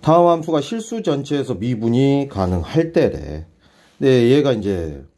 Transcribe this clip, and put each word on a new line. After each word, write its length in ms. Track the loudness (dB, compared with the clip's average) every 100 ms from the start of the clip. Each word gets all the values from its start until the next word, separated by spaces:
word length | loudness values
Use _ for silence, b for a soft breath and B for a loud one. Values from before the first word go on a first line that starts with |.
다음 260 | 4 4 4
함수가 320 | 2 0 -4
실수 420 | -4 -8 -8 -6
전체에서 520 | -2 -4 -4 -6 -4
미분이 760 | -6 -4 -2 0 2 2 2 -2
가능할 600 | -2 -2 -2 -2 -2 0
때래. 540 | 0 0 -2 -10 -12 -14 _ b b b b
네, 320 | 2 4 4
얘가 220 | 4 2
이제 500 | 0 -2 -4 -6 -10 -18